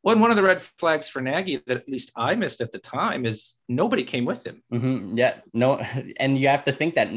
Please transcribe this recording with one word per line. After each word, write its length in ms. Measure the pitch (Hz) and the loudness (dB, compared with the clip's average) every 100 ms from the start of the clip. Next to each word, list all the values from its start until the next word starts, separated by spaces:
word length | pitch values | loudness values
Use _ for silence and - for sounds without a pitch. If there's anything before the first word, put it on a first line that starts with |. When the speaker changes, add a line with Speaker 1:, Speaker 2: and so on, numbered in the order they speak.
Speaker 1:
Well, 120 | 277 | 4
and 80 | 220 | 4
one 80 | 226 | 6
of 60 | 208 | 6
the 60 | |
red 180 | 190 180 | 4 2
flags 480 | - _ 165 156 - | -2 _ 0 0 -2
for 120 | 139 | -6
Nagy 360 | 131 156 190 131 - | -2 -2 -2 -6 -4
that 80 | 123 | -4
at 140 | - | -4
least 200 | 127 - - | -10 -8 -4
I 180 | 156 233 | -2 0
missed 260 | 170 - | -2 -4
at 100 | 120 | -8
the 80 | - | -8
time 460 | - 131 208 139 117 | -10 -4 -4 -2 -4
is 320 | 104 - _ - | -6 -12 _ -6
nobody 380 | 123 220 240 123 | 0 0 0 -2
came 180 | 123 | -4
with 220 | 123 240 - | -2 -4 -10
him. 160 | 85 _ | -16 _
Speaker 2:
Mm-hmm. 440 | 120 127 127 95 113 | -2 -2 -2 -4 0
Yeah, 240 | 120 - - | 0 0 -8
no. 320 | 117 127 135 - 127 | 0 2 2 -4 -8
<laughs> 160 | - - | -10 -4
And 200 | 135 135 | 0 2
you 80 | 135 | 4
have 160 | 139 143 | 2 0
to 60 | |
think 240 | 139 156 151 | -2 0 0
that 140 | 104 | 0